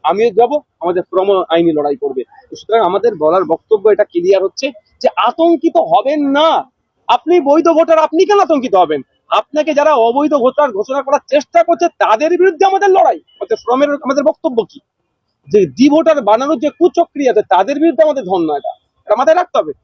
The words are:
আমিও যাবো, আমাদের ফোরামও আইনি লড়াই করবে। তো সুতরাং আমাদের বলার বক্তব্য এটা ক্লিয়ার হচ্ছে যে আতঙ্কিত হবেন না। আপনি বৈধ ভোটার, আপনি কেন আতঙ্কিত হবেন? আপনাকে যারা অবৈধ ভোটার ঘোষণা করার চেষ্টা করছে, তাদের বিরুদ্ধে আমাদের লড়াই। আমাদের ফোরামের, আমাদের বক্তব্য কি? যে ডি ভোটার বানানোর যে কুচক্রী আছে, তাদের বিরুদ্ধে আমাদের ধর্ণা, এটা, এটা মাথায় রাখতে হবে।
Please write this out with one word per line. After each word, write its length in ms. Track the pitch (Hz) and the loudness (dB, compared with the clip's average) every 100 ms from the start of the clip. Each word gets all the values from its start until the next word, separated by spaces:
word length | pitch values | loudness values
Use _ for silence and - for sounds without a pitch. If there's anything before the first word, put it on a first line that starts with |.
আমিও 280 | 151 190 233 | -2 0 0
যাবো, 300 | 190 233 294 _ _ | 2 0 0 _ _
আমাদের 240 | 170 180 | -4 -4
ফোরামও 420 | - 180 196 196 170 | -2 -2 0 0 0
আইনি 220 | 165 170 | 0 0
লড়াই 240 | 151 143 143 | 0 -4 -4
করবে। 280 | 143 131 117 _ _ | -6 -8 -10 _ _
তো 60 | 151 | -20
সুতরাং 300 | - 226 180 | -4 0 0
আমাদের 260 | 190 226 185 | 0 -2 -2
বলার 280 | 156 180 | 0 0
বক্তব্য 460 | 160 160 _ 214 208 | -2 -6 _ 0 2
এটা 140 | 202 | 0
ক্লিয়ার 400 | 202 - 175 190 | -2 -2 0 0
হচ্ছে 280 | 190 - 277 247 _ _ | 0 -6 -10 -10 _ _
যে 80 | 247 - | -4 -2
আতঙ্কিত 640 | 214 240 330 330 330 - | -4 0 0 0 0 -2
হবেন 520 | 170 175 247 302 285 | 0 0 0 -2 -2
না। 420 | 277 320 247 135 _ _ _ - | 0 2 0 -4 _ _ _ -2
আপনি 340 | 240 302 349 | -2 2 0
বৈধ 260 | 277 302 330 | 2 2 2
ভোটার, 320 | 311 320 320 | 2 2 2
আপনি 260 | 302 311 381 | 2 0 2
কেন 140 | 403 | 2
আতঙ্কিত 360 | 359 294 240 185 | 2 -2 0 0
হবেন? 260 | 165 151 - _ _ | 0 -2 -8 _ _
আপনাকে 440 | 180 - 294 302 | -4 -2 -4 -2
যারা 200 | 285 294 | 0 2
অবৈধ 400 | 285 226 254 294 | 2 2 0 0
ভোটার 380 | 294 247 247 294 | 0 0 0 -2
ঘোষণা 300 | 196 214 277 | -2 -6 -6
করার 180 | 269 277 _ | -2 -2 _
চেষ্টা 360 | 285 - 339 | -4 0 0
করছে, 240 | 339 339 339 | 0 0 -2
তাদের 420 | _ 185 220 311 | _ 0 0 0
বিরুদ্ধে 360 | 349 381 330 381 | 2 0 2 0
আমাদের 240 | 381 392 | 2 2
লড়াই। 280 | 370 285 175 | 2 0 -4
আমাদের 400 | _ _ - 220 | _ _ -8 -8
ফোরামের, 320 | 220 254 294 | -4 -2 -2
আমাদের 340 | 285 262 269 | -2 -4 -2
বক্তব্য 400 | 285 311 320 233 | -2 -2 -4 -4
কি? 160 | 190 - _ _ _ _ _ _ - | -6 -14 _ _ _ _ _ _ -2
যে 180 | 202 175 | 0 0
ডি 240 | 127 277 | 2 2
ভোটার 320 | 294 320 294 | 4 2 0
বানানোর 380 | 202 220 277 311 | 0 0 0 -2
যে 100 | 294 | -4
কুচক্রী 580 | - 359 - 330 285 269 | 0 0 0 -4 -2 0
আছে, 140 | 214 208 | 0 0
তাদের 300 | 185 196 294 | 0 0 0
বিরুদ্ধে 240 | 330 277 | 0 2
আমাদের 200 | 311 277 | 0 0
ধর্ণা, 340 | 185 185 160 143 | -4 -4 -2 -4
এটা, 120 | - - _ _ - | -8 -14 _ _ -4
এটা 100 | 214 | 0
মাথায় 220 | 285 320 | 2 0
রাখতে 220 | 359 247 | 0 -4
হবে। 140 | 156 135 | -6 -12